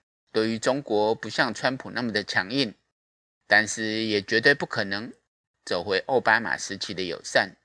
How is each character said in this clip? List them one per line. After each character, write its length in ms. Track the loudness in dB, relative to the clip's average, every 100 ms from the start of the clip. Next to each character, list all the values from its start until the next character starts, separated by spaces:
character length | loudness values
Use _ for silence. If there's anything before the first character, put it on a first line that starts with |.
| _ _ _
对 180 | 0 0
于 100 | 0
中 220 | 0 0
国 340 | 0 2 2 0
不 140 | -4
像 240 | -2 -2
川 240 | 0 -2 -4
普 140 | -6
那 100 | -6
么 100 | -4
的 120 | -2
强 280 | -2 -4 -2
硬， 220 | -2 -2 -4 _ _ _ _ _ _ 2
但 200 | 4 4
是 360 | -2 -4 -2
也 180 | 0 0
绝 200 | 2 4
对 120 | 6
不 120 | 4 2
可 180 | -4
能 300 | -4 -6 -8 -16 _ _ _ _
走 200 | -4 -4
回 160 | 0 -2 2
奥 120 | 0
巴 200 | 4 2
马 180 | 2 -4
时 200 | -6 -8
期 160 | -8
的 100 | -6
友 180 | -6 -8
善。 320 | -2 0 0 -4